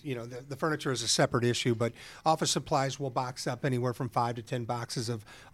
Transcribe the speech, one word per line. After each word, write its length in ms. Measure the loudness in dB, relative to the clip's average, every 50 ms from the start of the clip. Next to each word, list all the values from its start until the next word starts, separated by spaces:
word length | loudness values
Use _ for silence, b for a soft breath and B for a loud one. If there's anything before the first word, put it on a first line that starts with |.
| -8
you 100 | -8 -8
know, 120 | -8 -8
the, 160 | -10 -12 -14 -12 -12
the 80 | -6
furniture 360 | -2 -2 0 0 0 0 -2
is 100 | -2 0
a 60 | 2 2
separate 360 | 4 4 4 4 4 4 4
issue, 280 | 4 4 4 2 2 2
but 200 | 2 0 -2 -2 B B B B B B
office 260 | 2 2 4 2 2
supplies 480 | 0 0 0 2 2 2 2 0 -2 -4
will 100 | -6 -4
box 380 | -2 -2 -2 -2 -4 -6 -4 -4
up 180 | -4 -2 0
anywhere 280 | 0 0 2 2 0 0
from 160 | -2 -4 -2
five 260 | 0 2 2 2 0
to 60 | -4 -6
ten 220 | -6 -4 -4 -2
boxes 420 | -2 -4 -4 -4 -6 -4 -4 -4 -4
of 160 | -4 -6 -8 B B B B B